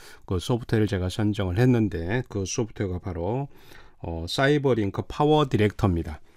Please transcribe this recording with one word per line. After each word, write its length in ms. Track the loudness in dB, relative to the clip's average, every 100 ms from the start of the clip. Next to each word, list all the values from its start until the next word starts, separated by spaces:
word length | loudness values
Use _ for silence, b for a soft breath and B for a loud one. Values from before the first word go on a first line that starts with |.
| B B -4
그 140 | -4
소프트웨어를 480 | 0 -4 0 0 2
제가 220 | 0 -2
선정을 500 | 0 -2 0 -2 2
했는데 640 | 4 4 2 -2 -2 -4 -4
그 160 | -6 -4
소프트웨어가 540 | -4 -4 -4 -4 -4
바로, 500 | -6 -4 -4 -4 -6 B B B B B
어, 260 | -8 -6 -4
사이버링크 720 | 0 2 4 2 2 0 -4 -8
파워 400 | 0 4 4 4
디렉터입니다. 720 | 2 2 2 2 2 -2 -10 B